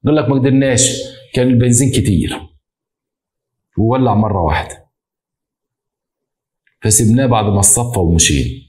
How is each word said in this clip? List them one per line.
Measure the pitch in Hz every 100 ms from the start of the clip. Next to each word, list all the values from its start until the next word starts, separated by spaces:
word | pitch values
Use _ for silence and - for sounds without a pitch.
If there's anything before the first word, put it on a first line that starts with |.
| 139
قال |
لك: | 151 139
"ما |
قدرناش، | 135 131 135 135 120 - - - - -
كان | 127 127
البنزين | 120 123 120 135
كتير"، | - 101 87 - - - _ _ _ _ _ _ _ _ _ _ _ _ -
وولع | 110 131 123
مره | 104 107 92
واحده، | 80 - - - _ _ _ _ _ _ _ _ _ _ _ _ _ _ _ _ _ _ _ _
فسيبناه | 110 - 110 120 135
بعد | 113
ما | 104 98
اتصفى | 95 - 120 101
ومشينا. | 85 82 - 71 60 -